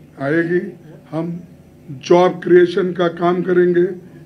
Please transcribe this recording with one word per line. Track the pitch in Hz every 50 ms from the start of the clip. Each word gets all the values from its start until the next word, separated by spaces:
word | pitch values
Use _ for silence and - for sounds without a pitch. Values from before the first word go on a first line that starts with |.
| - - - -
आएगी, | 135 139 156 170 165 165 180 180 202 185 - - - - - - - -
हम | 151 160 170 175 170 175 - - - - - - - - - -
job | 139 127 - - 175 175 185 175 - - -
creation | 175 175 180 175 175 - 196 180 185 -
का | 180 175
काम | 170 165 170 175 175 180 180
करेंगे, | 175 185 180 180 180 180 175 175 180 196 180 - - - - - -